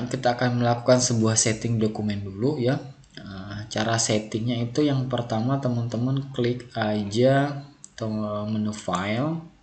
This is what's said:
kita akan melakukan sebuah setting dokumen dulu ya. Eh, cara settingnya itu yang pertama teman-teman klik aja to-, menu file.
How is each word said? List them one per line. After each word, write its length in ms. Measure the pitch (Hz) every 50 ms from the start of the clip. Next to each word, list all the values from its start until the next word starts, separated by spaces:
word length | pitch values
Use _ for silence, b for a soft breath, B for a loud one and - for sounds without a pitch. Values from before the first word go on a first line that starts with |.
| 117 123
kita 320 | - 131 131 123 120 -
akan 240 | 127 123 120 120 120
melakukan 400 | 117 120 117 - - 127 127 123
sebuah 320 | - 123 113 110 110 110
setting 480 | 110 - 117 110 110 - 117 117 110 110
dokumen 400 | 107 107 - 107 107 104 101 101
dulu 400 | 98 95 98 110 139 151 147 120
ya. 160 | 123 139 165 - - - - - - - -
Eh, 400 | 101 101 98 95 92 98 101 104 107 -
cara 320 | - - 107 113 113 113
settingnya 640 | - - 113 107 107 - - 113 110 120 123 117 117
itu 240 | 117 120 - 151 147
yang 240 | 139 135 127 127
pertama 480 | 127 120 117 - 113 110 113 127 139 135
teman-teman 720 | 135 127 120 117 117 117 - 110 120 131 135 139 135 -
klik 400 | - - 120 120 123 123 - - - 117
aja 880 | 110 107 107 104 104 98 101 113 123 131 135 139 139 143 139 - - - - - - - _ -
to-, 480 | 117 110 107 107 107 104 104 104 107 107
menu 240 | 110 107 107 107
file. 720 | 107 107 - - 90 90 95 101 107 117 139 156 165 160 - - - _